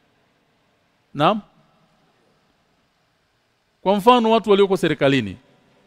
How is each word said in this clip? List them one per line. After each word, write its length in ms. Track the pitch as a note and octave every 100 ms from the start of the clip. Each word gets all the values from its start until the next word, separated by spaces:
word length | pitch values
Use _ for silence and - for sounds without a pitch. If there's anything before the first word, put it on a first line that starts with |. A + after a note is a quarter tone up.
| _ _ _ _ _ _ _ _ _ _ _
Naam? 260 | C#3+ D#3+ G#3+ - _ _ _ _ _ _ _ _ _ _ _ _ _ _ _ _ _ _ _ _ _ _ _
Kwa 140 | F#3 G#3
mfano, 340 | G#3 B3 A3
watu 200 | A3+ G#3+
walioko 260 | G3 G3 F#3+
serikalini, 600 | E3 D3 C#3 C#3 G#2 F2+ _ _ _ _